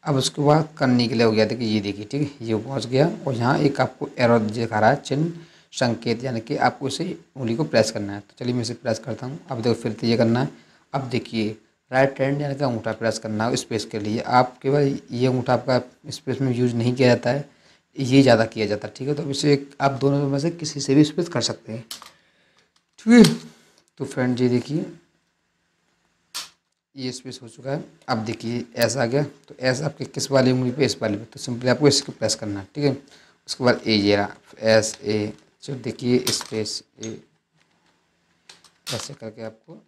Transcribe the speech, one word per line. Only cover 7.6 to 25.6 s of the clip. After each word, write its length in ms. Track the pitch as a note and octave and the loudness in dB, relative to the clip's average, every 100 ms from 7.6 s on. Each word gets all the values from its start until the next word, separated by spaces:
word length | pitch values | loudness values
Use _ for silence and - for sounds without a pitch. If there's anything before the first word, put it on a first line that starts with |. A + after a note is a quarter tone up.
| A#2 | 0
press 240 | A#2 A2 | 2 2
करना 220 | G#2+ G2+ | -2 -8
है। 60 | G2+ | -10
तो 160 | - - | -14 -8
चलिए, 140 | B2 | -4
मैं 80 | B2 | -4
इसे 120 | A2+ A#2 | -4 -6
press 240 | B2 A2 | -6 -6
करता 280 | - G#2+ B2+ | -6 -10 -10
हूँ। 120 | D3+ - | -12 -10
अब 140 | B2 | -4
देखो, 120 | A#2 A2+ | -2 -2
फिर 220 | A#2+ G#2+ | -4 -4
से 60 | A#2 | 0
ये 100 | A2+ | 2
करना 240 | A2+ A#2 | 4 2
है। 80 | C#3+ - _ _ _ | 0 -6 _ _ _
अब 160 | C#3 B2 | -6 -4
देखिए, 400 | B2 - A2+ G#2+ A2 _ _ _ | -6 -4 -4 -4 -6 _ _ _
right 280 | B2+ C#3 C#3 | 0 0 2
hand 200 | C#3 C#3+ | -2 -2
यानी 140 | D3 C#3 | -4 -2
कि 80 | |
अंगूठा 280 | C#3 A2+ A2+ | -2 -2 -6
press 260 | A2 A2+ G#2+ | -4 -4 -4
करना 260 | A2 G#2+ A2+ | -6 -2 -2
है 100 | B2+ | -2
स्पेस 300 | - A2+ - | -4 -6 -6
के 140 | A2+ | -8
लिए। 200 | G2+ G#2+ | -4 -4
आप 380 | - B2 B2+ - | 2 2 2 -2
केवल 360 | C3+ C#3+ C#3+ C#3 - | -2 0 0 -2 -8
ये 160 | A#2+ B2+ | -2 0
अंगूठा 260 | B2+ A#2 | 0 0
आपका 280 | B2 - B2 B2 _ - | -2 0 -2 -2 _ -16
space 320 | - - A#2+ | -12 -8 -4
में 120 | C3+ | -2
यूज़ 220 | A#2+ B2 A#2+ | 0 0 0
नहीं 180 | A#2 B2+ | -2 4
किया 120 | B2+ | 4
जाता 220 | A#2 A#2+ | 4 2
है, 200 | C3+ C#3+ _ _ _ _ - | -2 -4 _ _ _ _ -8
ये 240 | C3 C3+ | 4 6
ज़्यादा 240 | B2+ A2+ A2+ | 8 6 4
किया 200 | A2+ G#2 | 0 -2
जाता 220 | G#2 - | -2 -6
है, 60 | - | -10
ठीक 120 | C3 | -6
है। 60 | |
तो 100 | D3 | -6
अब 60 | C#3+ | -6
इसे 360 | C3+ D3 C#3+ - - | -2 2 2 0 -2
आप 100 | C#3 | -2
दोनों 340 | C3 C#3 C#3+ C#3+ | 0 0 0 -2
में 100 | C#3 | -2
से 120 | D#3+ | -4
किसी 280 | E3+ D3+ C#3+ | -6 -10 -8
से 160 | C3+ C#3 | 2 4
भी 80 | |
space 260 | D3 - E3+ | 4 2 -4
कर 120 | - | -2
सकते 300 | A#2 A2 - | -4 -6 -10
हैं, 120 | A2+ A2+ - - _ _ _ _ _ _ _ _ _ | -14 -12 -18 -18 _ _ _ _ _ _ _ _ _
ठीक 140 | A3 A#3+ | 6 8
है। 180 | G#3+ - - - _ _ _ _ | 8 6 -10 -20 _ _ _ _
तो 60 | B2+ | -8
फ्रेंड, 360 | - B2+ B2 | -2 -2 2
ये 80 | B2+ | 2
देखिए, 360 | B2 A#2 D3+ - - _ _ _ _ _ _ | 2 -2 -6 -6 -14 _ _ _ _ _ _